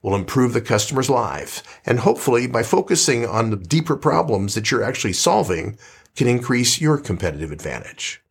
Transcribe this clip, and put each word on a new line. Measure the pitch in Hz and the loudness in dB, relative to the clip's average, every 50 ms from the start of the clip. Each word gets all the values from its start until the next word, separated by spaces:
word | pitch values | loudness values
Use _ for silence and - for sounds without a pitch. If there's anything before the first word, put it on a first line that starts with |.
will | - 98 98 | 0 0 0
improve | 98 92 - - 131 127 123 | 0 -2 0 2 2 2 4
the | 113 120 | 2 -2
customer's | 113 - 117 104 - - 143 131 131 131 | 0 2 0 0 0 0 -2 -2 2 2
life? | 135 123 113 90 71 73 69 - - - - - - - _ | 2 2 2 -2 -4 -8 -8 -10 -12 -14 -14 -16 -20 -10 _
And | - 127 123 | 0 0 2
hopefully, | - - - - - 143 123 120 123 | 4 2 2 2 2 2 2 2 0
by | 123 123 117 | 0 -2 -2
focusing | 117 - - 190 190 - 180 165 - - 131 117 117 | 0 2 2 0 2 2 0 2 2 2 2 0 0
on | 113 104 110 113 113 | -2 0 0 0 0
the | 107 | 0
deeper | 98 92 85 147 160 156 - 147 | -4 -2 0 0 0 2 0 -4
problems | 131 - 151 135 165 165 156 110 98 98 101 - | 0 0 2 2 2 2 2 0 0 0 -2 -2
that | 110 107 - | -2 -2 0
you're | 135 120 107 | 0 0 0
actually | 117 127 - - 104 90 | -2 -2 -2 -2 -2 -2
solving, | - - 170 185 214 190 - 90 80 - - 107 - - - - - _ _ _ | 2 2 4 4 4 2 0 -2 -2 -4 -6 -10 -12 -18 -20 -20 -20 _ _ _
can | - 139 120 | 0 2 2
increase | 123 123 120 - 127 123 123 120 - - | 2 0 0 0 0 2 2 0 0 2
your | 156 151 156 143 | 2 2 2 2
competitive | 143 - 95 80 95 87 73 73 78 73 | 0 -4 -4 -2 -2 -4 -4 -4 -8 -8
advantage. | 73 76 - - 62 60 - - - - - - - - _ _ | -10 -10 -8 -8 -8 -8 -10 -14 -14 -10 -10 -10 -10 -12 _ _